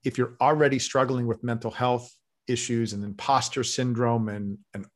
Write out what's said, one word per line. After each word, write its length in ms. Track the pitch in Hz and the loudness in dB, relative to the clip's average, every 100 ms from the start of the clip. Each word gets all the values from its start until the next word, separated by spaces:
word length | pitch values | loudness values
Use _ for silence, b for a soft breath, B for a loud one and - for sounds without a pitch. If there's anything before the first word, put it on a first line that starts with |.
if 140 | 131 127 | -4 -2
you're 180 | 123 - | -2 2
already 380 | 131 151 143 135 | 4 6 4 2
struggling 480 | - 135 127 127 120 | 0 2 2 2 -2
with 180 | - | -2
mental 260 | 120 113 117 | -4 -4 -4
health 400 | - 123 123 120 - _ _ - | -2 0 0 -4 -20 _ _ -4
issues 460 | 120 - 117 110 | -4 -2 -2 -2
and 120 | 101 | -4
imposter 580 | 101 101 - 131 - 139 | -8 -4 2 2 2 -4
syndrome 680 | 120 - 127 117 120 117 107 | -4 -2 -2 0 2 2 -2
and, 300 | 104 101 101 _ | -4 -8 -10 _
and 120 | 101 95 | -14 -8